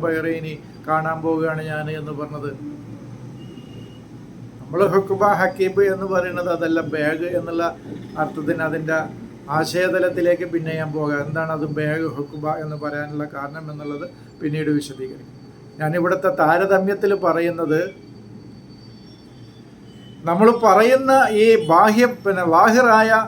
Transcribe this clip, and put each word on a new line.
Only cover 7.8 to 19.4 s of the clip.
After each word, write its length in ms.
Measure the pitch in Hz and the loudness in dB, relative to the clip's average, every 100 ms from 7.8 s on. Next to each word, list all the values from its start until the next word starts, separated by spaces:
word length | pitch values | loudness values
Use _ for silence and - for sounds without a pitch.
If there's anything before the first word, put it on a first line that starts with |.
| - - - 165 | -14 -14 -10 -6
അർത്ഥത്തിന് 420 | 151 - 147 170 160 | -6 -4 -4 -2 -4
അതിൻ്റെ 300 | 156 156 160 151 - - - - 151 | -4 -2 -4 -4 -10 -18 -16 -6 -2
ആശയതലത്തിലേക്ക് 880 | 160 175 185 180 180 180 175 170 175 | -2 0 0 0 0 0 0 0 -2
പിന്നെ 180 | 165 160 160 | -6 -4 -6
ഞാൻ 80 | 156 151 | -6 -4
പോകാം. 220 | 147 147 143 | -2 -2 -4
എന്താണ് 240 | 156 160 160 | -4 -4 -4
അത് 80 | 151 147 | -4 -4
ബാഗ് 280 | 151 156 160 131 | -2 -2 -4 -6
ഹുക്ബ 280 | 143 151 151 151 | -10 -8 -6 -6
എന്ന് 140 | 156 151 | -6 -8
പറയാനുള്ള 420 | 147 147 147 147 147 143 | -8 -8 -8 -8 -8 -10
കാരണം 300 | 143 156 156 | -12 -12 -14
എന്നുള്ളത് 320 | 151 147 143 175 - - - | -12 -10 -10 -12 -16 -20 -10
പിന്നീട് 300 | 156 156 151 147 | -6 -4 0 -2
വിശദീകരിക്കും. 600 | 143 131 131 - - - - - - - | -2 -10 -12 -14 -18 -20 -20 -20 -18 -6
ഞാനിവിടുത്തെ 500 | 156 175 175 185 185 180 | -2 0 0 0 0 2
താരതമ്യത്തിൽ 720 | 156 170 190 190 190 202 202 196 175 | 2 4 6 4 4 0 0 2 2
പറയുന്നത് 560 | 165 170 165 160 156 185 - - - - - - - - - - - - - - - | 0 0 -2 0 0 -2 -8 -20 -20 -20 -20 -20 -20 -20 -20 -20 -20 -20 -20 -20 -20